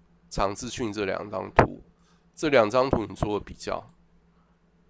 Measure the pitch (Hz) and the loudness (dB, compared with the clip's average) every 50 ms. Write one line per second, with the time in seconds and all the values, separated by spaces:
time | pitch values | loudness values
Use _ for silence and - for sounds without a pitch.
0 | _ _ _ _ _ - - 120 101 95 104 - 127 117 - - 123 107 101 104 | _ _ _ _ _ -10 -4 -2 -2 -2 -2 -6 -8 -10 -6 -6 -6 -6 -4 -4
1 | 101 95 90 82 104 104 107 95 98 101 - - - 98 98 - - _ _ _ | -4 -4 -4 -6 -8 -8 -8 -8 -6 2 4 4 4 4 2 -12 -16 _ _ _
2 | _ _ _ _ _ _ - - 165 151 139 123 107 104 117 127 131 139 - 117 | _ _ _ _ _ _ -10 -4 0 4 6 6 6 6 4 2 2 4 2 0
3 | 104 - 95 - - 107 104 95 - - - - - 101 92 - - - - _ | 0 -6 -4 -4 -2 -2 -2 -2 -4 -6 -14 -12 -8 -8 -8 -8 -10 -14 -20 _
4 | _ _ _ _ _ _ _ _ _ _ _ _ _ _ _ _ _ | _ _ _ _ _ _ _ _ _ _ _ _ _ _ _ _ _